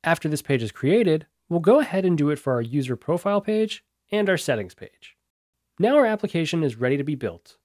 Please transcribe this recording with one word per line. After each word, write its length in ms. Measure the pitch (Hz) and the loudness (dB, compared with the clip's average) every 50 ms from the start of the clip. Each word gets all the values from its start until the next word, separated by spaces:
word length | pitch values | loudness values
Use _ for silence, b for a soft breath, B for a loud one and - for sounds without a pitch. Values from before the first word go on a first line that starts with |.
| - | 0
After 240 | 165 165 - - | 0 -2 0 0
this 140 | 156 151 143 | -4 -4 -4
page 220 | - - 139 123 113 | -2 -2 -2 -2 -2
is 80 | 107 | -4
created, 560 | - - - 135 185 233 240 180 156 156 - _ _ _ _ _ | -6 -4 0 2 2 4 4 2 0 0 -2 _ _ _ _ _
we'll 100 | 170 170 | -4 0
go 200 | 160 185 240 302 | 4 4 4 4
ahead 240 | 285 - - 190 185 | 4 0 -2 0 0
and 120 | 180 175 | 2 2
do 120 | 147 147 147 | 2 2 0
it 100 | 151 139 | 0 -2
for 140 | - 139 127 | -2 -2 -2
our 80 | 120 | -2
user 340 | 117 113 123 147 135 127 127 | -2 -2 -2 -4 -2 -2 -6
profile 460 | 117 - - 165 170 - 202 202 202 | -6 -4 -4 -4 -2 0 0 -2 0
page 420 | 202 - 214 214 220 214 - - _ _ _ _ _ _ | 0 0 0 0 0 -2 -4 -12 _ _ _ _ _ _
and 180 | - 214 208 202 | -2 0 2 2
our 80 | 190 | 0
settings 360 | 170 - - 131 110 101 90 - | 0 0 -2 -2 -2 -4 -10 -14
page. 440 | _ 95 - _ _ - - _ _ _ _ _ _ _ _ _ _ _ _ _ | _ -20 -20 _ _ -20 -20 _ _ _ _ _ _ _ _ _ _ _ _ _
Now 200 | - 175 233 277 | -2 0 4 4
our 80 | 302 262 | 4 4
application 580 | 226 214 214 - 190 - 170 165 151 - 165 156 | 4 2 -2 -4 -4 -2 -2 -2 -2 -2 0 -2
is 140 | 139 113 | -2 -2
ready 200 | 110 127 127 139 | 0 0 0 0
to 60 | 139 139 | 0 -2
be 120 | 147 151 | -4 -6
built. 420 | 131 123 101 85 - _ - - _ | -4 -6 -8 -8 -10 _ -20 -20 _